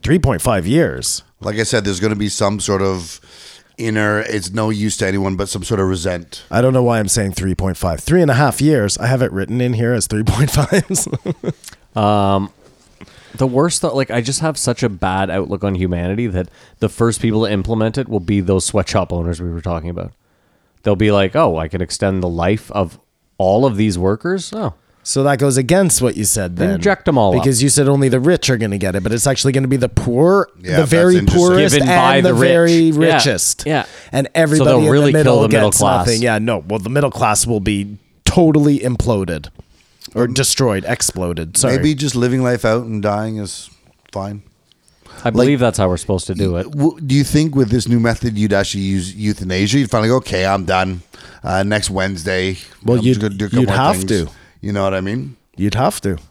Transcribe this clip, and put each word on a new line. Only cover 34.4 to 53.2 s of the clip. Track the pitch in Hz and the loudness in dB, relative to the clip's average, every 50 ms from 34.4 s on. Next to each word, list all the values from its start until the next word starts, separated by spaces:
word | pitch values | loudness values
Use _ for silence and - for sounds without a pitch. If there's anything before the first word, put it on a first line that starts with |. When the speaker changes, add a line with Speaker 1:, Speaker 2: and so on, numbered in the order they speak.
| 160 151 151 156 135 147 | 2 4 4 4 4 4
Speaker 3:
they'll | 135 - 156 | 4 4 4
Speaker 1:
in | 151 | 4
Speaker 3:
really | 143 143 147 143 | 4 4 4 4
Speaker 1:
the | 143 156 | 4 4
Speaker 3:
kill | 147 127 123 | 4 4 4
Speaker 1:
middle | 120 | 4
Speaker 3:
the | 110 110 | 4 4
middle | 110 110 107 104 | 4 4 4 2
Speaker 1:
gets | 98 - | 2 2
Speaker 3:
class. | 104 98 92 90 90 113 | 2 2 2 2 2 0
Speaker 1:
nothing. | 117 110 | 0 0
Yeah, | 120 120 110 107 | 0 0 0 0
no. | 107 120 113 92 73 | 0 -2 -2 -4 -4
Well, | 87 104 110 | -4 -6 -4
the | 92 110 | -4 -2
middle | 127 147 143 131 | 0 0 0 0
class | - - 131 107 107 101 - | -2 0 0 0 0 0 0
will | 117 117 107 | 0 -2 -2
be | 95 107 104 101 101 101 107 - _ _ _ _ _ | 0 0 -2 -2 -4 -6 -10 -16 _ _ _ _ _
totally | - - 185 170 160 147 156 147 147 143 139 | 0 2 4 4 6 4 4 4 4 2 2
imploded | 104 127 123 - - 120 113 101 95 87 85 78 73 - _ - - _ _ _ _ _ _ _ - - _ | 0 -2 -4 -2 -2 -2 0 -2 -2 -4 -6 -8 -8 -14 _ -20 -20 _ _ _ _ _ _ _ -20 -10 _
or | 107 123 120 | -2 -2 0
destroyed, | 127 135 135 - - - 135 120 104 95 95 | 0 -2 -2 -2 0 0 0 0 0 -2 -2
exploded. | 90 120 - - - - 92 90 87 87 82 82 80 - | -4 -4 -4 -4 -6 -4 -4 -6 -4 -4 -6 -8 -4 -2
Sorry. | - - 127 123 | 0 0 0 0
Speaker 2:
Maybe | 131 - 151 156 | 2 0 0 0
just | 131 147 139 123 | 0 -4 -4 -2
living | 123 120 123 127 131 | 0 0 0 0 0
life | 127 123 123 120 - | 0 0 -2 0 0
out | 113 110 120 123 | 0 0 0 -2
and | 113 110 104 | -4 -6 -4
dying | 98 104 101 104 107 113 110 107 | -2 -2 -2 -2 -4 -6 -6 -8
is | 104 87 - - - - _ _ _ _ _ _ _ _ | -8 -10 -12 -14 -16 -20 _ _ _ _ _ _ _ _
fine. | - 101 98 101 101 104 - _ _ _ _ _ _ _ _ _ _ _ _ - - - | -10 -10 -10 -8 -12 -14 -16 _ _ _ _ _ _ _ _ _ _ _ _ -20 -20 -6
Speaker 3:
I | - 120 | -4 -2
Speaker 2:
Like, | 107 | 2
Speaker 3:
believe | 113 123 135 147 127 | 2 2 4 4 2
that's | 123 117 101 - | 2 0 2 0
how | 98 92 | 0 0
we're | 90 | 0
supposed | 87 - - 101 90 - - | -2 -2 -4 -4 -4 -2 -6
to | 95 | -4
do | 87 98 92 87 | -2 -2 -2 -2
it. | 85 92 - | -4 -6 -6
Speaker 2:
w-, | 147 147 139 165 - - | -4 0 0 0 0 -2
do | 160 131 131 | -4 0 2
you | 143 139 | 2 2
think | - - 151 156 160 139 | 2 2 2 2 2 0
with | 139 131 104 | 0 0 2
this | 117 127 - 117 | 0 -2 0 0
new | 120 117 | 0 2
method | 113 117 113 - - 123 107 104 | 2 0 0 -2 -4 -4 -2 0
you'd | 107 104 | 0 2
actually | 101 98 101 - - 101 98 | 2 0 0 -2 -4 -4 -2
use | 95 98 95 87 95 92 | -2 -2 -2 -4 -6 -10
euthanasia? | 101 107 104 107 - 98 92 90 92 98 101 120 143 | -4 -4 -4 -4 -4 -4 -4 -2 0 0 2 2 0
You'd | 135 101 | 0 0
finally | - 113 107 113 | 0 0 2 2
go, | 123 | 0
"Okay, | 131 - - - 92 92 | 0 -2 -2 -4 -2 0
I'm | 95 98 101 92 | 0 0 -2 0
done. | 80 92 92 92 95 92 87 - _ - - - - - - | 0 0 0 0 -2 -4 -8 -10 _ -20 -20 -20 -20 -20 -12
Uh, | - - 92 95 | -6 -2 -2 0
next | 98 101 107 107 101 - | 0 0 0 -2 -2 -2
Wednesday, | 95 95 92 98 98 85 78 101 92 92 92 95 92 - - - - _ - | -4 -4 -4 -4 -4 -6 -4 -4 -2 -2 -2 -4 -4 -6 -12 -20 -20 _ -2
Speaker 1:
Well, | 113 123 120 | 0 0 2
Speaker 2:
I'm | 107 | 2
Speaker 1:
you'd, | 127 127 | 2 2
Speaker 2:
just | 104 | 2